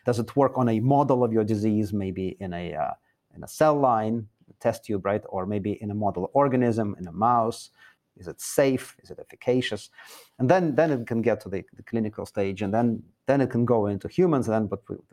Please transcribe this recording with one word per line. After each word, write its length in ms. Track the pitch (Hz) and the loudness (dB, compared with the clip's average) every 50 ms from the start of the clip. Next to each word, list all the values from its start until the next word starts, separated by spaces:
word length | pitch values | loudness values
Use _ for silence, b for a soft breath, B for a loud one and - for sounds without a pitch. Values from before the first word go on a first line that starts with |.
| b | b
Does 120 | b 123 110 | b -2 -2
it 160 | 113 - - | -2 -2 0
work 200 | 139 139 127 - | 2 2 2 2
on 140 | 127 127 120 | 2 0 2
a 100 | 113 110 | 2 2
model 420 | 113 131 139 139 143 123 135 123 123 | 2 2 4 4 4 4 2 2 2
of 100 | 117 110 | 2 2
your 100 | 113 107 | 0 0
disease, 480 | 104 113 104 104 110 107 107 107 95 98 | 0 0 0 0 0 0 0 0 -2 -2
maybe 440 | 101 95 95 92 95 95 92 - - | -4 -4 -4 -6 -4 -6 -6 -6 -8
in 140 | 98 92 87 | -10 -10 -8
a, 200 | 87 87 85 76 | -8 -8 -8 -6
uh, 200 | 76 73 - - - _ _ _ _ _ _ - | -6 -6 -6 -6 -10 _ _ _ _ _ _ -20
in 60 | - - | -18 -16
a 40 | - | -10
cell 260 | - - 156 156 151 | -2 2 2 2 4
line, 520 | 147 139 127 120 110 110 110 113 117 110 - _ _ _ _ - _ | 4 4 2 2 2 0 0 -2 -4 -6 -8 _ _ _ _ -12 _
test 280 | - 120 113 - - | -2 -2 -2 -2 -4
tube, 180 | - 110 98 90 | -4 -4 -2 0
right? 180 | 98 101 107 - - | 0 -2 -2 -2 -4
Or 160 | - 98 92 | -6 -4 -4
maybe 280 | 95 104 104 92 104 101 - 113 | -2 -4 -4 -2 -4 -4 -4 -6
in 80 | 104 | -6
a 40 | 101 | -4
model 360 | 104 101 101 95 - 92 - - | -2 -2 -2 -2 -2 -4 0 2
organism, 640 | 139 143 139 127 127 123 120 110 110 110 104 98 - | 2 2 4 4 2 2 2 2 0 0 -2 -4 -6
in 80 | 90 | -10
a 60 | 90 80 | -10 -4
mouse. 580 | 90 107 120 123 120 113 113 113 - - - b b b b b b b _ _ | 0 2 2 4 4 2 0 -2 -8 -12 -20 b b b b b b b _ _
Is 120 | - 98 85 | -18 -14 -14
it 120 | - - | -14 -12
safe? 560 | - - - - 143 139 131 123 - - - _ _ | -10 -6 2 2 4 4 4 0 -2 -6 -20 _ _
Is 80 | - | -20
it 80 | - - | -18 -18
efficacious? 720 | - _ - - - - 123 127 123 - 110 101 - - B B B B B B B B B - | -18 _ -18 -8 -2 0 0 0 0 -2 -6 -8 -10 -12 B B B B B B B B B -2
And 100 | 123 127 | 2 4
then, 260 | 170 190 180 160 127 | 4 4 4 2 2
then 160 | 120 160 160 | 2 2 2
it 160 | 143 123 - | 2 -2 -2
can 140 | - 120 117 | -4 -2 0
get 200 | 110 117 107 104 - | 2 0 0 0 -2
to 80 | 95 | -8
the, 140 | 95 95 90 _ _ | -8 -8 -10 _ _
the 60 | - - | -20 -12
clinical 420 | - - 117 110 107 104 - 92 | -6 -4 -2 -2 -2 -6 -8 -12
stage, 380 | - - - 101 98 98 95 107 | -8 -4 -4 -2 -2 -2 -4 -4
and 100 | 98 101 | -2 0
then, 300 | 113 120 120 113 110 - _ _ _ _ | 2 2 0 0 -2 -8 _ _ _ _
then 160 | - 135 139 131 | 0 2 2 2
it 80 | 123 | 2
can 160 | - 117 120 | 2 0 2
go 200 | 117 123 113 104 | 2 2 2 2
into 220 | 104 101 98 - - | 0 -2 -4 -6 -6
humans. 400 | - - 180 180 156 131 117 98 | 0 2 2 2 2 0 0 0
And 60 | 107 | 0
then 140 | 110 110 101 | 0 0 -2
what 120 | 101 98 _ - | -4 -8 _ -10
we, 80 | 101 95 - _ | -14 -14 -14 _